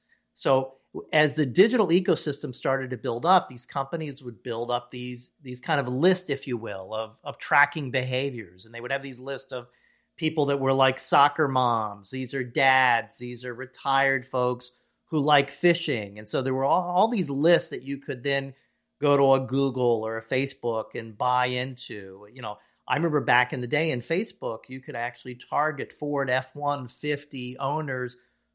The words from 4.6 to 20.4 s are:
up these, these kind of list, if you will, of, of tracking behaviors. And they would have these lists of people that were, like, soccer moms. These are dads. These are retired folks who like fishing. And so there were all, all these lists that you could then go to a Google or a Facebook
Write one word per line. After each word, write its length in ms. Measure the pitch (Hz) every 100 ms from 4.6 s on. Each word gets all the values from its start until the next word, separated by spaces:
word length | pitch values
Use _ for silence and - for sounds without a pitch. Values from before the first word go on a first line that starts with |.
| 120
up 220 | 120 -
these, 400 | 123 123 123 123 _
these 180 | 135 123
kind 200 | - 147
of 80 | 123
list, 420 | 127 180 180 -
if 160 | 135 139
you 100 | 120
will, 380 | 110 98 95
of, 240 | 110 110 -
of 160 | 147 -
tracking 500 | - 147 147 160 135
behaviors. 760 | 127 127 127 139 123 90 92 110
And 100 | 117
they 40 |
would 120 | 123
have 100 | 135
these 180 | 135 123
lists 320 | 131 131 -
of 160 | 127 120 _ _ _ _ -
people 280 | 156 160 143
that 120 | 139
were, 140 | 135
like, 260 | 135 135 131
soccer 480 | - 156 147 156 143
moms. 640 | 131 123 113 107 101 98
These 240 | 131 123 139
are 80 |
dads. 760 | 123 143 135 131 127 117 107 -
These 260 | 123 120
are 120 | 123 120
retired 680 | 131 - 143 135 139 135
folks 480 | 123 127 123 123 - _ _ _ _
who 140 | 160
like 300 | 143 147 143
fishing. 680 | - 175 165 - 117 101 104
And 100 | 107
so 140 | 151
there 100 | 131
were 120 | 131 135
all, 180 | 170
all 240 | 175 180 226
these 220 | 233 143
lists 420 | 139 160 165 -
that 100 | 131
you 160 | 131 139
could 260 | - 127
then 300 | 139 139 135 - _ _ _ _
go 160 | 143 143
to 160 | 139
a 140 | 135 113
Google 560 | 135 139 127 123 113 110
or 120 | 113
a 60 |
Facebook 680 | - 131